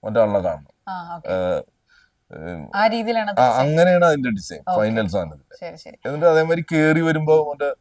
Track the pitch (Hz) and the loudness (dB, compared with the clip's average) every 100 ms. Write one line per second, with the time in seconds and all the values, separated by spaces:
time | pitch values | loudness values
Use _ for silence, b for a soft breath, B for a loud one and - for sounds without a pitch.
0 | 107 107 107 101 90 76 71 _ - 185 | -2 2 2 2 -2 -6 -12 _ -12 -12
1 | 170 175 - 92 90 82 - _ _ b | -10 -12 -6 -4 -2 -2 -6 _ _ b
2 | b _ _ - 80 85 73 196 220 226 | b _ _ -14 -12 -12 -10 -4 -2 -2
3 | 220 226 208 202 127 117 139 156 180 180 | -4 -4 -4 0 2 2 0 2 4 4
4 | 175 147 127 101 - 82 - 180 107 113 | 4 2 -2 -4 -8 -12 -4 0 0 0
5 | 101 95 82 73 _ - 175 165 - - | -2 -4 -6 -12 _ -18 -16 -16 -20 -12
6 | 127 147 170 160 160 165 156 160 156 156 | -8 2 4 4 2 0 0 2 4 4
7 | 165 160 156 156 151 143 143 131 | 2 0 4 2 2 -4 -4 -4